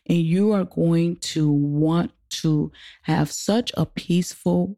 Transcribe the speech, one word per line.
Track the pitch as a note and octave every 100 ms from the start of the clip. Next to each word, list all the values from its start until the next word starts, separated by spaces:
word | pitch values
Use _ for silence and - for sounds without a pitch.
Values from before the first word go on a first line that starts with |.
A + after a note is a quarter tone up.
And | - E3+
you | D#3+ F#3 G#3+
are | G3+
going | F3+ E3 E3+ E3 E3+ F3
to | - D#3 D3+
want | C#3+ C#3+ D3 D#3 E3 - - _
to | - D#3+ D3+ D#3 - - -
have | - D3+ D#3
such | - - A3+ -
a | - D#3+
peaceful, | - - F3 - - F3 F3 F3